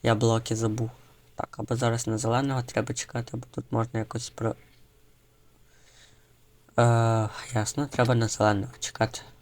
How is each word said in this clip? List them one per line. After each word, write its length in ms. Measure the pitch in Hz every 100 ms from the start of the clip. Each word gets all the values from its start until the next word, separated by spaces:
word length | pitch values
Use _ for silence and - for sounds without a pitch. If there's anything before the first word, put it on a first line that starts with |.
Я 120 | 120
блоки 400 | 110 117 113 113
забув. 360 | 110 113 107 113 - - - _
Так, 200 | - - -
або 160 | 107
зараз 320 | 117 120 117 110
на 100 | 110
зеленого 460 | 113 120 139 131
треба 300 | 123 - 113
чекати, 380 | - - 120 117
або 120 | 120 -
тут 140 | - -
можна 280 | 117 113 113
якось 300 | 110 117 -
про-, 260 | - 113 - - _ - _ _ _ _ _ _ _ _ _ - - - _ _ _ _ _ _ -
Е, 500 | 117 117 113 113 107 - -
ясно, 340 | 113 107 - 143
треба 280 | - 123
на 120 | 120 113
зеленого 460 | - 107 101 95 -
чекати. 420 | - - 110 - - -